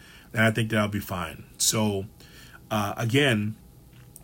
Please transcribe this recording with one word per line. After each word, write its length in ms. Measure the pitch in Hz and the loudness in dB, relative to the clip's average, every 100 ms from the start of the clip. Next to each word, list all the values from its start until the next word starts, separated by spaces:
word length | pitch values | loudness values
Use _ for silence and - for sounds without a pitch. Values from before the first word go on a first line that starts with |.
| - - - | -20 -20 -8
And 100 | 110 | 2
I 80 | 113 | 2
think 180 | 110 110 | 4 0
that'll 200 | 110 104 | 0 0
be 100 | 104 | -2
fine. 460 | - 92 80 73 - - | -4 -6 -6 -10 -14 -2
So, 480 | - 113 107 98 95 - - - - - - | 0 2 2 0 -6 -12 -20 -20 -20 -18 -6
uh, 240 | 107 101 - | -4 -2 -4
again, 580 | 117 135 143 107 104 110 - - - - - - | 0 2 4 2 0 -6 -14 -20 -20 -20 -20 -16